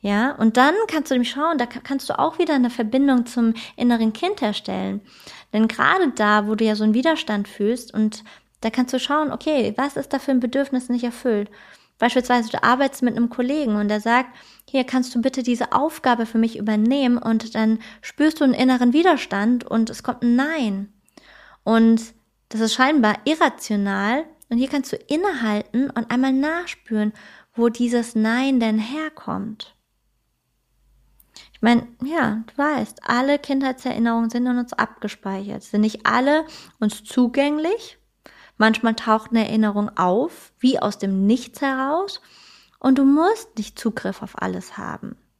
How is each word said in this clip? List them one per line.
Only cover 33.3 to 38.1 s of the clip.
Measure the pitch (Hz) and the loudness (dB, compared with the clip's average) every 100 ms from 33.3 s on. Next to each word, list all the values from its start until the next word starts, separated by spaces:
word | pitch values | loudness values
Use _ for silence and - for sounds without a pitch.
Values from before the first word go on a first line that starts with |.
| 285 | 0
Kindheitserinnerungen | 285 269 269 262 262 - 233 233 233 | 0 -2 -2 -4 -6 -2 0 0 -2
sind | 240 247 | -2 -2
in | 247 | -2
uns | 240 | -4
abgespeichert. | - 220 - 208 - - 190 202 - | -4 -4 -4 -10 -8 -8 -8 -8 -12
Sind | - 208 | -4 0
nicht | 214 214 - | 0 0 0
alle | 226 262 302 311 - - _ | 2 4 2 0 -12 -20 _
uns | 214 - | -4 -4
zugänglich. | - - 247 247 285 294 320 453 - - _ | -6 0 0 2 0 0 -2 -4 -6 -20 _